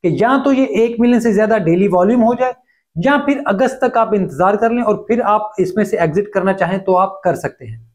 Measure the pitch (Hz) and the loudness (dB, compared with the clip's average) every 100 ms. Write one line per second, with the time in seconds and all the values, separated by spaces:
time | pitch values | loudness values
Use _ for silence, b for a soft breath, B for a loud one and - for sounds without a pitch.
0 | 175 143 226 262 269 269 269 208 233 233 | -2 0 2 2 2 2 0 2 0 2
1 | 240 240 233 202 214 220 160 175 196 180 | 2 2 2 2 2 2 2 2 2 2
2 | 185 247 226 240 254 247 _ _ _ 160 | 2 2 2 0 -2 -4 _ _ _ -4
3 | 247 285 285 277 - 196 262 - 254 240 | 0 0 0 -2 -2 0 0 0 -2 0
4 | 220 214 170 139 185 208 226 240 226 202 | 0 0 -2 0 0 2 0 0 -2 -2
5 | - 233 202 214 214 208 185 214 208 - | -2 -2 0 0 -2 -4 -4 -2 -2 0
6 | 165 160 202 196 185 190 170 190 190 185 | 0 0 -2 -2 -2 -2 -2 -2 0 0
7 | 190 - 180 175 143 - 120 113 - | 0 -2 -4 -2 -6 -10 -16 -16 -20